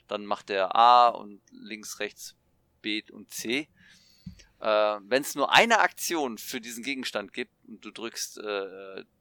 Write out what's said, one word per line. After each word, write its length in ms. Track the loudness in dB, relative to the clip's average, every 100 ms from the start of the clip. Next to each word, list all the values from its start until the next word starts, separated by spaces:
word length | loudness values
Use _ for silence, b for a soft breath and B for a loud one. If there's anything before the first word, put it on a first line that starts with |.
| -10
dann 180 | -10 -6
macht 220 | -6 -2
der 240 | -2 2
A 340 | 6 8 10 8
und 320 | 2 -8 -20 _
links, 500 | -20 -14 -14 -12 -8
rechts 360 | -10 -10 -20 -20 _ _ _ _
B 200 | -8 -8 -8
und 180 | -18 -16
C. 380 | -10 -4 -4 -6 B B B B B B B B _
Äh, 60 | 0 2 2 0
wenn's 300 | -2 -2 0 -4
nur 160 | 4
eine 260 | 6 6 4
Aktion 580 | 2 -2 -4 -2 -2 -4
für 240 | -10 -10
diesen 220 | -10 -10
Gegenstand 500 | -8 -8 -6 -8 -8
gibt 200 | -10 -12 _ -20
und 160 | -18
du 60 | -16
drückst, 460 | -12 -10 -10 -10 -10
äh, 640 | -6 -4 -6 -12 -14 -16 -16 _